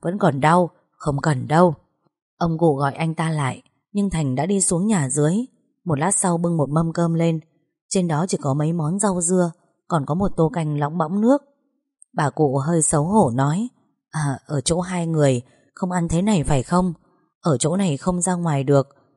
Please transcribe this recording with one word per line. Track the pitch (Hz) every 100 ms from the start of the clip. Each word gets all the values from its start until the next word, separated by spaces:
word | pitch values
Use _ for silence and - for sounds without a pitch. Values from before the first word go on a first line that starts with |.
vẫn | 165 196
còn | 180 139
đau." | 151 175 170 - _ _
"Không | - 143
cần | 160 135 120
đâu." | 151 180 151 _ _ _ _ _ -
Ông | 170 160
cụ | 165
gọi | 139 143
anh | - 160
ta | 160 160
lại, | 156 135 - - _ _
nhưng | 202 202
Thành | 165 143
đã | 127 165
đi | 202
xuống | - 170 202
nhà | 208 131
dưới. | 139 147 190 254 _ _ _
Một | 175 143
lát | 165 -
sau | 190 170
bưng | 175 165
một | 135
mâm | 151 165
cơm | 165 170
lên, | 165 165 160 - _ _ _ -
trên | 196 180
đó | 151 185
chỉ | 185
có | 143
mấy | 139 151
món | 170 151 196
rau | 208 180
dưa, | 170 185 175 - _ _ -
còn | 165 135
có |
một | 160 196 -
tô | 160
canh | 170 156 147
lõng | 147 170
bõng | 156 196
nước. | 220 277 - _ _ _ _ _ _ -
Bà | 147
cụ | - 151 139
hơi | 139 170
xấu | 156 156
hổ | 156 214 160
nói, | 120 139 170 240 _ _ _ _
"À, | 156 147 127 -
ở | 143
chỗ | - 165
hai | 180 180 165
người, | 156 143 123 - _ _
không | - 185
ăn | 180 170
thế | 165
này | 202 196
phải | 143 143
không? | 120 180 185 160 _ _ _ _
Ở | 180 131
chỗ | 151 180
này | 196 139
không | - 180
ra | 175
ngoài | 180 170 139
được, | 135 139 131 _ _